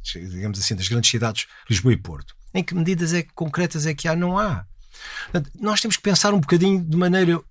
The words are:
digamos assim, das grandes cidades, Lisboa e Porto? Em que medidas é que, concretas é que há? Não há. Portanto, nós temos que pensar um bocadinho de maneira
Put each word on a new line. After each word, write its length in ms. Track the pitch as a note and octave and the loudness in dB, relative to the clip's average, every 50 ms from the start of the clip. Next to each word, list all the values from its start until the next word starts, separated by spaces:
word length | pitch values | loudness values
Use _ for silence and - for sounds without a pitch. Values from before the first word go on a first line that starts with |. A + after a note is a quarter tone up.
digamos 560 | - - - E2+ F2 F#2+ F2+ F2+ G2+ G#2+ G2 G2+ | -10 -10 -10 -10 -10 -10 -8 -6 -6 -6 -4 -4
assim, 160 | G2 - A2 | -4 -4 -2
das 140 | F2+ F#2 F#2+ | -2 -2 -2
grandes 220 | A#2 A#2+ A#2 - | 0 2 2 2
cidades, 360 | - A2+ A#2+ A2+ G#2 - - _ - - - - | 2 2 -2 -2 -4 -6 -8 _ -14 -20 -4 -2
Lisboa 240 | A2 F#2 F#2 B2+ A2 | -2 2 4 4 2
e 20 | |
Porto? 380 | F#2+ - F#2 D#2 C#2 - - - - - - | 2 0 -10 -12 -14 -14 -16 -20 -20 -20 -4
Em 100 | - F3+ | -4 -4
que 120 | F3+ - F3 | -4 -2 -2
medidas 380 | F3+ E3 F3 F#3+ E3 E3+ D#3+ | 0 0 0 0 0 0 0
é 100 | F3 F3 | 0 -2
que, 100 | D#3+ - _ | -4 -6 _
concretas 520 | - E3+ D3+ C#3 F3+ F3+ E3 - D#3 D3 | -6 -6 -4 -2 -2 -2 -2 -2 -2 -2
é 80 | D#3+ D3+ | -2 -4
que 120 | - - | -2 -2
há? 80 | E3+ D#3+ | -2 0
Não 240 | E3+ F3 F3+ F#3 G3 | 0 0 0 0 0
há. 260 | G#3+ G3+ C#3 F2 G2+ - - - - - - - - - - - - | 0 0 -2 -4 -6 -12 -18 -20 -20 -20 -20 -20 -18 -14 -14 -14 -10
Portanto, 260 | - - F3 C#3+ - - - | -4 -4 -4 -4 -4 -8 -4
nós 220 | - G#3 G#3+ - | -2 0 0 0
temos 160 | - A3+ - | 0 0 -2
que 60 | - | 0
pensar 300 | - G3+ F#3+ - - G#3 | 2 2 2 4 4 4
um 80 | G#3 G3 | 4 4
bocadinho 440 | C#3+ - F3+ E3+ F3+ G3 G3 F#3 F3 | 4 4 4 4 6 4 4 2 2
de 120 | D#3+ D#3 | 0 2
maneira 440 | E3+ F3+ F3+ F3+ F#3+ F#3 E3+ E3+ D#3 - - | 2 4 4 4 4 4 4 2 0 -4 -12